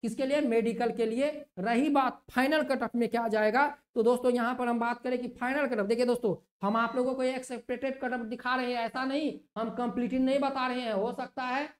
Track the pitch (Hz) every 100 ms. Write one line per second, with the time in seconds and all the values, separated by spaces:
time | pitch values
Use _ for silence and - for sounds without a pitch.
0 | 233 - 269 294 294 226 226 226 240 202
1 | 220 233 285 302 - - 196 240 302 285
2 | 254 - - - 262 311 302 254 - 240
3 | 233 233 226 214 214 226 285 - _ -
4 | 220 240 247 240 233 254 240 240 233 240
5 | 254 254 247 - 247 277 277 233 202 226
6 | 247 240 226 170 _ _ 196 226 233 247
7 | 254 262 254 262 254 247 - 247 269 262
8 | 254 247 226 233 254 254 247 247 226 254
9 | 262 277 302 - _ - 226 - 202 -
10 | 240 262 262 277 269 269 254 247 240 208
11 | 220 247 247 - 254 254 302 -